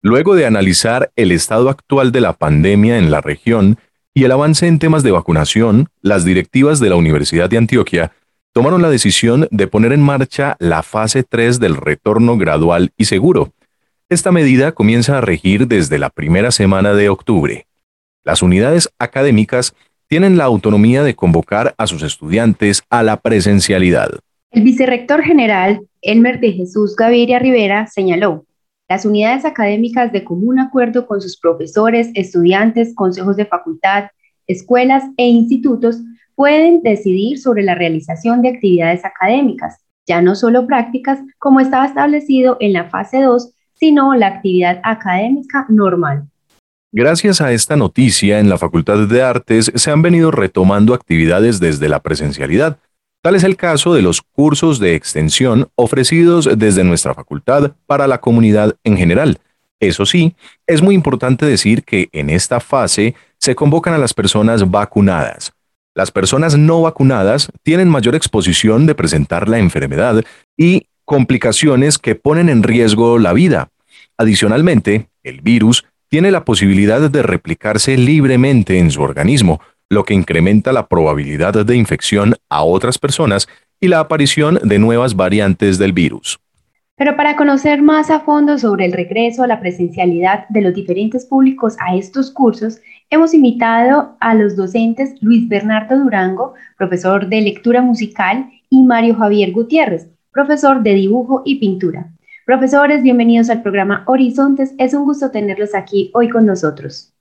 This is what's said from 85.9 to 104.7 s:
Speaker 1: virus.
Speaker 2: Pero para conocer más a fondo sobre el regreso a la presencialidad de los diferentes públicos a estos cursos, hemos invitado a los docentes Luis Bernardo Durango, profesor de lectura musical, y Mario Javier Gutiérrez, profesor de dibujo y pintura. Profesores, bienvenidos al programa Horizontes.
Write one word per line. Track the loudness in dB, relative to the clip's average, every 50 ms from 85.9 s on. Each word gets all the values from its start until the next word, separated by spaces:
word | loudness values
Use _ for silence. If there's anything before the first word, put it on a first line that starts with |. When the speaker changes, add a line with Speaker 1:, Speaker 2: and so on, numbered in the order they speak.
| 0
Speaker 1:
virus. | 0 -2 -2 -2 -6 _ -12 -14 _ _ _ _ _ _ _ _ _ _ _ _
Speaker 2:
Pero | _ -2 -2 0
para | 0 -2 -2 0
conocer | 0 0 0 0 0 0 0 0 2 4
más | 2 4 2 0 0
a | -2 -2
fondo | 0 0 0 2 2 0 0 0
sobre | 0 -2 -2 0 -2
el | -2 -2
regreso | -4 -6 -6 -2 -2 -2 -2 -2 -2 -2
a |
la | -2 -2 -4
presencialidad | -4 -8 -6 -4 -6 -6 -4 -2 -2 0 0 0 0 -2 -2 -2 -4 -4
de | -2 0 0
los | 0 -2
diferentes | -4 -6 -6 -4 -4 -4 -4 -6 -6 -8
públicos | _ 0 2 2 2 2 0 -4 -4 -4 -6
a | -6 -4 -4
estos | -4 -6 -6 -6 -6 -6 -6
cursos, | -2 0 0 0 0 -2 -8 -10 -10 -12 _ -20 -20 _ _ _
hemos | 0 2 2 4 4
invitado | 4 4 4 2 0 -2 0 2 2 2 2 2 2 0 -4 -8 _
a | -2 0 2
los | 2 0 0 -2
docentes | -4 -6 -4 -2 -2 -2 -2 -2 -4 -6 -8 -8 -4
Luis | 0 2 2 2 2
Bernardo | 0 -4 -4 -2 -2 -4 -4 -2 -2 -2
Durango, | 0 0 0 0 0 -2 -2 -2 -4 -8 -8 -10 -20 -20 -20 _ _
profesor | -4 -4 -4 -4 -2 0 0 0 -2 -2
de | -2 -2 -2
lectura | -2 -4 -4 -2 0 0 2 2
musical, | 0 0 -2 -4 -8 -6 -6 -4 -4 -2 -4 -6 -12 _ _ _ _
y | 4 4 4
Mario | 4 4 2 2 0 0
Javier | 0 0 0 2 0 0 0 -2
Gutiérrez, | -4 -4 -2 0 0 0 0 -4 -8 -10 -14 _ _ _ _ _
profesor | -4 -2 0 -2 0 2 0 0 2 2
de | 2 2
dibujo | 2 2 2 0 -2 0 -2 -4 -4 -2
y | -4 -4 -2
pintura. | -2 -4 -2 -2 -4 -6 -6 -6 -14 -18 -20 _ _ _ -20 -16 _
Profesores, | -2 0 0 2 2 2 2 2 2 2 2 2
bienvenidos | 2 2 4 2 2 4 2 2 0
al | -2 -4 -4
programa | -4 -2 -2 -2 -2 -4 -6 -2
Horizontes. | -2 0 0 0 0 0 0 0 0 0 0 -2 -6